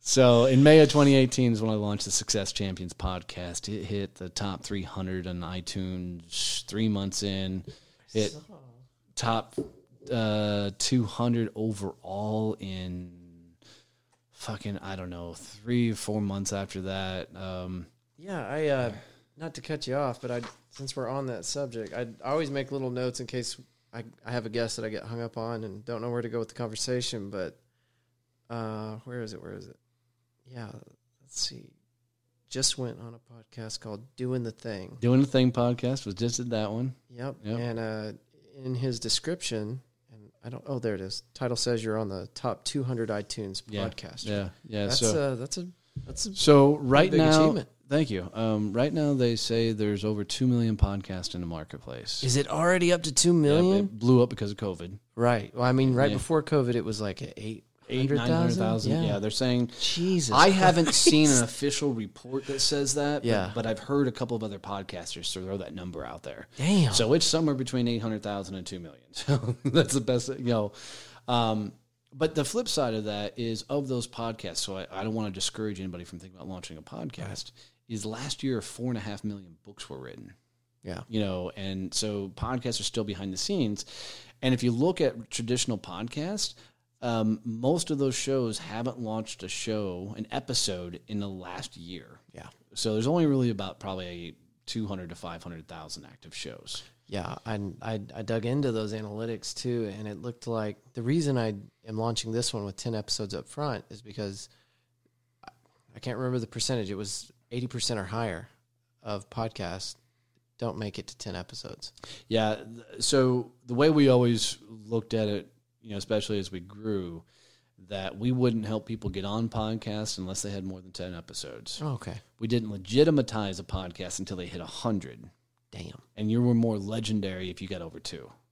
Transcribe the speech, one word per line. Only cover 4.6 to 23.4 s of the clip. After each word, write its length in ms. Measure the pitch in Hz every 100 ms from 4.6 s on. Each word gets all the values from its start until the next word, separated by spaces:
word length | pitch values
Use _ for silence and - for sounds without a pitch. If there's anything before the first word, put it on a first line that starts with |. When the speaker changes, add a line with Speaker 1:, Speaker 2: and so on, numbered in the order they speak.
Speaker 1:
three 180 | - 101
hundred 460 | 92 - 92 92 90
on 140 | 90
iTunes 1200 | 85 92 87 98 92 92 90 87 85 - - - -
three 240 | 104 110
months 320 | 101 98 -
in. 420 | 101 95 95 95 95 - _ _ _
It 200 | 110 -
Speaker 2:
Saw. 80 | 151 - 175 131 - - _ _ -
Speaker 1:
top, 380 | 120 113 - - - - _ _ -
uh, 600 | 120 110 107 104 104 101 98
two 240 | - 131 110
hundred 440 | - 120 120 113
overall 1040 | - 110 101 98 - 87 98 107 110 110 -
in 520 | 98 95 92 90 90 87 87 85 85 85 - - _ _ _ _ _
fucking, 480 | _ - 101 104 101
I 160 | 98 95
don't 160 | 90
know, 240 | 87 87 80
three 560 | - 104 107 123 117
or 40 | 104
four 240 | - 107
months 320 | 101 98 98
after 300 | 101 98 95
that. 540 | 95 95 95 92 - 92
Um, 500 | 95 92 90 92 85 _ _ _
Speaker 2:
Yeah, 300 | 175 180 107
I, 200 | 143 151
uh, 220 | 139 120 101 - _ _ -
not 160 | 160
to 80 | -
cut 240 | 127 143 123
you 80 | 135
off, 240 | 143 120
but 120 | 123
I, 100 | 120 117 - _
since 240 | - 139 -
we're 140 | 120
on 180 | 135 135
that 180 | 113 85
subject, 480 | 147 139 117 107
I, 140 | - 120 110 -
I 60 |
always 180 | 147 151
make 220 | 139 131
little 180 | 139 131
notes 300 | 123 127 123
in 80 | 123
case 280 | 127